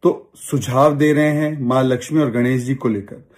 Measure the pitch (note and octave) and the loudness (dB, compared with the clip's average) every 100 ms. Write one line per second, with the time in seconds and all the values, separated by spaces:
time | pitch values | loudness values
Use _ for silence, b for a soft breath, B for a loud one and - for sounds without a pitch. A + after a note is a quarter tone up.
0 | - - - - - C#3+ G2+ B2+ D3 C#3+ | 0 -2 -10 -20 -6 -6 -2 2 2 4
1 | D3+ D3 D3+ D3 D3+ D3+ A#2+ C3 C3 B2 | 2 2 2 0 -2 -4 0 2 2 0
2 | - D#3 C#3 A2+ B2 C3 B2 C3+ B2 G#2 | -2 0 0 0 0 0 -2 -2 -2 -4
3 | - - - | -6 -18 -20